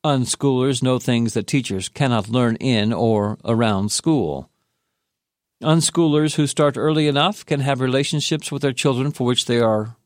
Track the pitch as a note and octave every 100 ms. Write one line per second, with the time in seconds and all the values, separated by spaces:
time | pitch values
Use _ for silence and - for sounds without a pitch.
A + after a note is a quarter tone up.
0 | D#3 C3+ A#2+ - C#3+ B2+ C3+ B2+ C3 B2+
1 | - A#2+ A#2 A2+ G2 C#3+ A#2 F#2+ - -
2 | C#3 A#2 G2+ B2 A#2+ A2+ C3 A2+ G#2+ G2+
3 | A2+ G#2+ G#2 - - A2+ A#2 G2 G2+ -
4 | D#3+ D3+ E2 C#2 - _ _ _ _ _
5 | _ _ _ _ _ _ D3 E3 D3+ -
6 | E3 D3+ D#3 - C#3+ - D3 C3 D3 D#3
7 | D3+ C#3+ E3+ G#3+ - C#3+ C#3 C3 C3 C3+
8 | C#3+ D3+ - D#3 - C#3+ C#3 B2+ D3 B2+
9 | C#3 - B2 B2 - A#2+ A2+ G#2+ A2 -